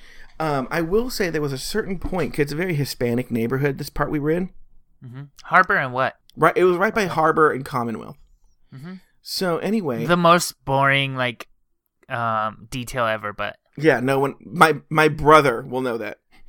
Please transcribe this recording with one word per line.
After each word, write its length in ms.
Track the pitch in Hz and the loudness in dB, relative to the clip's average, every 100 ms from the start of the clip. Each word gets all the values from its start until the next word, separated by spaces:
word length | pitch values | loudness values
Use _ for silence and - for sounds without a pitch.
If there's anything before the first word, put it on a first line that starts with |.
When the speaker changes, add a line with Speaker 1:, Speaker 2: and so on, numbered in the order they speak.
| - - - - | -20 -20 -16 -6
Speaker 1:
Um, 300 | 156 139 123 | -2 -2 -2
I 100 | 165 | -4
will 280 | 165 208 233 | 0 0 0
say 180 | - 185 | -2 -2
there 140 | 160 | -2
was 100 | 147 | -4
a 60 | 131 | -6
certain 400 | - 214 139 180 | -6 -4 -4 -6
point, 360 | - 180 123 | -4 -2 -2
'cause 60 | - | -2
it's 120 | 143 | -2
a 40 | 151 | -2
very 180 | 185 | -4
Hispanic 580 | 147 135 - 120 120 - | -2 -4 -2 -2 -2 -2
neighborhood, 460 | 117 117 131 143 135 | -2 -2 0 -2 -4
this 120 | - | -8
part 220 | - 147 | -6 -4
we 80 | 151 | -2
were 100 | 147 | -2
in. 200 | 165 185 - - - - _ | -2 -4 -10 -20 -20 -20 _
Speaker 2:
Mm-hmm. 180 | 131 127 143 - | -18 -16 -18 -20
Harbor 320 | - 170 190 190 | 0 2 2 0
and 160 | 135 | -2
what? 220 | 123 127 - _ - | -2 -4 -4 _ 0
Speaker 1:
Right, 200 | 160 165 | 2 4
it 60 | |
was 120 | 180 175 | 2 4
right 180 | 214 | 0
by 120 | 220 185 | 0 -2
Harbor 440 | 165 160 160 151 | 2 2 4 2
and 140 | 127 | 2
Commonwealth. 540 | 139 127 117 110 55 - - _ _ _ _ | -4 -6 -4 -6 -12 -18 -20 _ _ _ _
Speaker 2:
Mm-hmm. 220 | 131 160 185 - _ | -20 -18 -18 -20 _
Speaker 1:
So 360 | - - 185 165 | -12 -4 -2 -2
anyway. 480 | 175 220 160 117 151 | 0 -2 -2 -2 2
Speaker 2:
The 100 | 175 | 4
most 480 | 170 170 - - | 6 4 2 -8
boring, 520 | - 135 135 135 135 131 | -2 2 4 2 0 -2
like, 320 | 123 120 - _ _ _ _ _ - | -4 -6 -14 _ _ _ _ _ -10
um, 600 | 123 117 110 107 107 117 | -6 -2 -2 -4 -8 -12
detail 360 | 131 120 131 113 | -10 -8 -2 -2
ever, 260 | 110 104 | -2 -6
but 240 | 104 104 - _ - | -6 -8 -10 _ 0
Speaker 1:
Yeah, 220 | 156 123 | 2 4
no 220 | 127 135 | 2 0
one, 160 | 139 - | 0 -4
my, 360 | - 156 160 147 - | -8 4 4 4 0
my 200 | 160 156 | 4 4
brother 540 | 151 147 156 139 117 | 4 8 8 8 2
will 180 | 135 123 | -4 -4
know 180 | 131 117 | -4 -4
that. 200 | 104 - _ - | -6 -12 _ -20